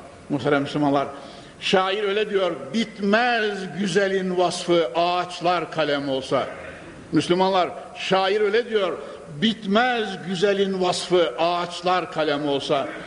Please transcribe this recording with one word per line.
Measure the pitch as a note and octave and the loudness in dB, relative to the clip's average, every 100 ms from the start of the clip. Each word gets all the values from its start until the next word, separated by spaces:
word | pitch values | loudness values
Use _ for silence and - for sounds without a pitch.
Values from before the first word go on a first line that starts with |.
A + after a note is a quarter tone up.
| - - - | -18 -20 -6
muhterem | C#3+ C#3+ C#3+ | -2 2 2
Müslümanlar. | C#3 D3+ D3 C#3 C3+ - - - - - | 0 0 2 2 0 -8 -16 -18 -20 -10
Şair | - F#3+ F#3+ G3+ | 2 2 2 0
öyle | G3+ G3+ G3+ | 0 0 0
diyor, | G3 F3+ D#3+ F3+ | 0 0 -2 -4
"Bitmez | A3 A3+ - G3+ G#3+ B3 A#3 G#3+ G3 F#3 D#3 | -4 -4 -2 2 4 4 2 0 -2 -6 -4
güzelin | G3+ F3+ G3 G3 F#3 F3+ | 0 2 2 0 0 2
vasfı | F3 - - E3+ D#3 E3 | 2 0 2 2 2 2
ağaçlar | F3 F3+ F3 - E3+ F3 D#3 | 2 0 -4 -2 0 0 -2
kalem | D#3+ D3 C#3+ C#3 | -2 0 0 0
olsa." | C3+ C3 C#3 G2+ - - - - - - | -4 0 0 0 -6 -14 -14 -16 -18 -2
Müslümanlar, | D#3 D#3+ F3+ F#3+ F#3+ D#3+ - - - | 0 2 2 4 2 0 -4 -14 -10
şair | - F#3+ F#3+ G#3+ | 0 2 4 2
öyle | G#3 A3 A3 | 2 2 0
diyor, | G#3+ F3+ - - - - D3 | 0 0 -4 -10 -16 -14 0
"Bitmez | A3 G3+ F#3+ G#3 B3+ A#3+ G#3 F#3 D#3 | 0 0 0 2 2 0 -4 -6 -6
güzelin | F#3 G3+ G3 G3 F#3 | 0 2 2 0 2
vasfı | F3+ F3 - F3+ E3 - | 0 0 2 4 4 2
ağaçlar | E3 F3 E3+ - F3+ F#3 D#3+ | 0 0 -4 -4 0 0 0
kalem | D#3+ D#3 C#3+ D3 | -2 0 0 0
olsa." | C#3 - D3 B2+ - | -2 0 0 0 -8